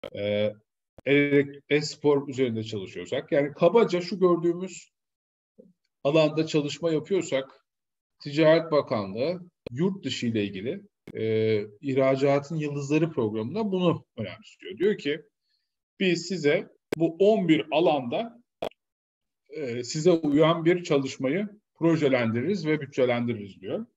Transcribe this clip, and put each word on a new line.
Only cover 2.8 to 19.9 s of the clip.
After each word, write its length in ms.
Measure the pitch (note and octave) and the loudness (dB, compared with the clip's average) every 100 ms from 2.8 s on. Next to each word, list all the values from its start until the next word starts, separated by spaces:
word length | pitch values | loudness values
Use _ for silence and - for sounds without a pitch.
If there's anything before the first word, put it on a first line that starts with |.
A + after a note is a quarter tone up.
| F#2 - F2 - - | -10 -12 -6 -6 -2
yani 200 | D3+ C#3+ | 0 0
kabaca 480 | - E3+ A#3 G3 F3 | 2 4 4 2 0
şu 200 | F3 G3 | -4 0
gördüğümüz 720 | F3+ E3+ E3+ E3+ F#3 - - _ _ _ _ _ _ _ - _ _ _ | 2 2 0 -2 -8 -12 -20 _ _ _ _ _ _ _ -20 _ _ _
alanda 420 | C#3 D#3 D#3 D3+ D#3+ | 0 2 2 0 0
çalışma 440 | D#3 D3 - E3 | -2 -2 -4 -2
yapıyorsak, 760 | D#3 D3+ F#3+ - C3+ C3+ _ _ _ _ _ _ _ | -2 -2 -4 -2 -6 -6 _ _ _ _ _ _ _
Ticaret 500 | D3+ C#3+ D#3 E3 E3 | -8 2 6 4 4
Bakanlığı 680 | D3 B2 A#2+ G2 G#2 C#3+ F3+ F3+ _ - | 0 0 -4 -4 -4 -4 -4 -12 _ -14
yurt 340 | A#2+ F#3 G3 | -2 -2 -2
dışı 220 | C3+ - A#2+ | -8 -4 -2
ile 180 | A2+ | -2
ilgili, 380 | G2+ G2 A2 G3 - _ - | -2 -6 -8 -10 -14 _ -16
e, 420 | - A2 A2 A2 G#2+ G#2 - | -6 -2 0 2 0 -2 -10
İhracatın 760 | C#3+ C3+ C3+ C3+ C#3 C#3+ C#3+ D#3+ | -2 2 2 4 2 2 0 -6
Yıldızları 540 | D3+ C#3+ C#3 D3+ E3 | -4 -6 0 0 0
programında 600 | D3+ A2 A2 A2 F#3 G#3+ | -2 -2 -2 -6 -4 -2
bunu 340 | F#3 F3+ - _ - | 0 2 0 _ -10
önemsiyor. 640 | G2+ F2 - _ - - | -10 -10 -20 _ -16 -2
Diyor 200 | G3 G3+ | 0 0
ki, 240 | C#3+ D#3 - _ _ _ _ _ _ _ | -4 -6 -8 _ _ _ _ _ _ _
"Biz 260 | F#3+ E3+ - | 0 0 -2
size 420 | F#3 C#3+ E3+ - _ _ D#3 | -2 2 0 -2 _ _ -2
bu 200 | E3 - | -2 4
on 300 | G3 A3 F3 | 4 4 2
bir 180 | D3+ C#3+ | 0 0
alanda, 720 | D3 F3 D3 B2 D3+ A#3 - _ _ - _ _ _ _ _ _ _ _ | 0 2 0 -2 -6 -8 -12 _ _ -12 _ _ _ _ _ _ _ _
e, 360 | - C3+ A#2+ | -10 -8 -8
size 260 | A#2+ | -6